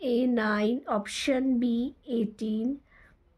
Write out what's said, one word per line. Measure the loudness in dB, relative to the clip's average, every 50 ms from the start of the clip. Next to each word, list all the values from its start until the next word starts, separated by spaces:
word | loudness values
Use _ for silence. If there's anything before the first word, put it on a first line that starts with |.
A, | -2 0 2 2 2
nine, | 2 2 2 2 2 2 2 2 2 0 0 -2 -2
option | -2 -2 -2 -4 -8 -4 0 0 2 2 2 2 2 2
B, | 2 2 2 0 -2 -4 -6 -10 -8 -4
eighteen, | -2 -2 -2 -2 -4 -6 -4 -4 -2 -2 -2 -2 -4 -6 -10 _ -20 -20 -20 -20 _ _ _ _ _